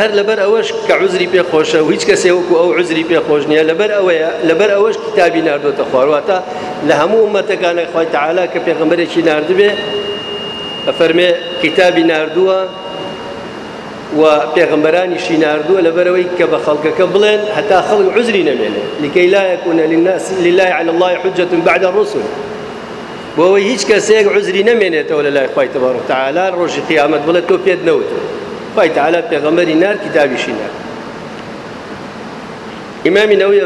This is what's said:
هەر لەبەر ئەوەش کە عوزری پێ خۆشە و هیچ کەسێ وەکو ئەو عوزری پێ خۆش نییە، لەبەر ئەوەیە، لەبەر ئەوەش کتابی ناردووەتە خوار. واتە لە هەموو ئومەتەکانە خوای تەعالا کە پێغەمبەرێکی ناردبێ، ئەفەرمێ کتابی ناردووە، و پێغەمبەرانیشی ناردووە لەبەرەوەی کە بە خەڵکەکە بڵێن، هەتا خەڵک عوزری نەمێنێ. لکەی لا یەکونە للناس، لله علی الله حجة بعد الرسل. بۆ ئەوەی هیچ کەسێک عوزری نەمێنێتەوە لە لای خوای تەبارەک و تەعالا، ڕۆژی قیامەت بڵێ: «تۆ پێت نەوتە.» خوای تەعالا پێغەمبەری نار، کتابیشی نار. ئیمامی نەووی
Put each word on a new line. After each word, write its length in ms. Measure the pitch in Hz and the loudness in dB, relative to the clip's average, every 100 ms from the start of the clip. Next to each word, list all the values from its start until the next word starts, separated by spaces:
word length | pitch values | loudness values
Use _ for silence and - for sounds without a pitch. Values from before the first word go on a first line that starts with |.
هەر 100 | 214 208 | 2 0
لەبەر 200 | 202 220 | 0 0
ئەوەش 240 | 196 226 - - - | 2 2 0 -4 0
کە 60 | 160 | 2
عوزری 280 | 190 180 175 | 2 0 2
پێ 80 | 185 - | 2 2
خۆشە 280 | 156 151 156 | 2 2 2
و 80 | 156 | 2
هیچ 100 | 202 - | 0 2
کەسێ 200 | 185 180 180 | 2 4 2
وەکو 160 | 180 165 | 2 2
ئەو 80 | 175 165 | 2 2
عوزری 280 | 170 160 165 | 0 -2 0
پێ 100 | 160 - | 0 2
خۆش 180 | 147 139 | 0 2
نییە، 140 | 156 156 | 2 2
لەبەر 220 | 165 208 208 | 2 0 2
ئەوەیە، 320 | 185 160 160 - 165 | 2 2 0 -2 0
لەبەر 200 | 165 208 202 | 2 2 2
ئەوەش 200 | 220 - - | 2 0 -2
کتابی 360 | 196 170 165 160 | 2 2 2 0
ناردووەتە 360 | 143 143 143 127 | 0 -2 -2 0
خوار. 180 | 131 139 | 2 2
واتە 240 | 151 139 185 - - - - 151 | 2 0 -2 -2 -8 -8 -4 0
لە 60 | 147 | 2
هەموو 220 | 170 226 208 | 2 4 2
ئومەتەکانە 580 | 196 196 180 180 175 160 | 2 -2 -2 0 0 -2
خوای 160 | 170 165 | -2 0
تەعالا 320 | 147 151 180 175 | 0 0 0 -2
کە 60 | 175 160 | -2 -2
پێغەمبەرێکی 560 | 156 160 170 165 175 160 | 0 0 0 0 0 2
ناردبێ، 400 | 151 151 185 202 208 214 208 202 202 - 202 - - - - - | 0 0 2 2 2 -4 -6 -6 -8 -8 -10 -10 -10 -10 -6 -4
ئەفەرمێ 420 | 127 165 165 180 170 - - | 2 2 4 2 2 -4 -4
کتابی 400 | 156 196 180 165 165 | 0 2 4 4 2
ناردووە، 480 | 156 156 160 190 190 185 - - - - - - - - - - - - - - 151 | 0 -2 0 2 2 -2 -8 -12 -10 -10 -10 -12 -12 -12 -14 -14 -14 -14 -14 -4 2
و 40 | 156 151 151 175 | 4 4 2 2
پێغەمبەرانیشی 800 | 156 151 156 175 185 165 - 160 | 2 2 2 2 0 -2 -2 0
ناردووە 360 | 156 151 151 196 165 | 2 0 2 2 2
لەبەرەوەی 400 | 165 180 185 175 175 | 2 2 2 0 0
کە 80 | 160 | 0
بە 80 | 151 - | 0 0
خەڵکەکە 400 | 151 156 156 180 | 0 0 0 2
بڵێن، 280 | 190 214 208 208 - | 4 2 2 0 -4
هەتا 200 | - 185 175 | 0 0 2
خەڵک 200 | 208 190 226 | 2 2 2
عوزری 280 | 233 202 156 | 2 2 0
نەمێنێ. 340 | 123 104 104 - - | 0 -2 -4 -6 -6
لکەی 240 | 147 170 180 | -2 2 4
لا 100 | 196 190 | 4 2
یەکونە 340 | 175 180 165 156 | -2 0 0 2
للناس، 320 | 165 180 175 180 190 175 | 2 2 0 -2 0 2
لله 240 | 180 185 160 | 4 2 2
علی 120 | 165 | 0
الله 180 | 165 180 170 | 0 0 0
حجة 280 | 185 170 175 175 170 | -2 -2 0 2 2
بعد 160 | 170 185 | 2 2
الرسل. 360 | 196 208 131 101 - - - - - - - - - - 147 | 2 0 -2 -6 -8 -10 -10 -12 -12 -14 -14 -14 -14 -8 0
بۆ 60 | 180 | 4
ئەوەی 160 | 202 202 | 4 2
هیچ 100 | 247 - | -2 2
کەسێک 360 | 202 - 220 202 190 | 2 4 4 4 2
عوزری 280 | 180 190 214 | 0 0 2
نەمێنێتەوە 520 | 233 185 156 143 151 147 | 2 2 0 -2 -2 0
لە 60 | 139 | 0
لای 120 | 127 | 0
خوای 160 | 147 131 | 0 -2
تەبارەک 280 | 143 127 123 | 0 0 -2
و 40 | 110 | -2
تەعالا، 340 | 131 135 160 190 175 | -2 0 0 -2 -2
ڕۆژی 240 | 160 143 - | -2 -4 -2
قیامەت 320 | 156 147 151 151 | 0 2 0 2
بڵێ: 140 | 175 - | 0 2
«تۆ 60 | 180 190 | 0 2
پێت 160 | 175 165 | 0 0
نەوتە.» 320 | 139 101 - - - - - - | 0 0 -4 -6 -8 -10 -12 -6
خوای 160 | 220 170 147 | 0 2 2
تەعالا 240 | 151 170 165 | 0 0 -2
پێغەمبەری 440 | 151 151 170 165 160 | -2 0 0 2 2
نار، 120 | 190 208 156 | 2 0 -2
کتابیشی 480 | 160 143 120 - 110 | 2 2 0 -4 -6
نار. 140 | 101 - - - - - - - - - - - - - - - - - - - - - - - 156 | -8 -10 -12 -12 -14 -14 -14 -14 -14 -14 -14 -14 -14 -14 -14 -14 -14 -14 -14 -14 -14 -14 -16 -10 -4
ئیمامی 300 | 196 214 196 | 0 2 2
نەووی 200 | 196 202 | 2 2